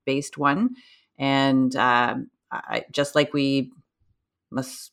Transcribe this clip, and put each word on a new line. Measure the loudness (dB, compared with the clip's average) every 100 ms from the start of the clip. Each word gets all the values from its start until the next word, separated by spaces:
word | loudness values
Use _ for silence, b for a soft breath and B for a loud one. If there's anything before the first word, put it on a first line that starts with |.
| -4
based | -4 -4 -2
one. | 0 2 -2 -4 B B B -4
And, | 0 4 4 4 2 2
um, | 2 4 2 -2 -10 _ _
I, | -12 -6 -6 -4
just | -2 0
like | 2 2
we | 0 0 0 -2 -10 _ _ _ _ _ _ _
must | -8 -8 -14 -20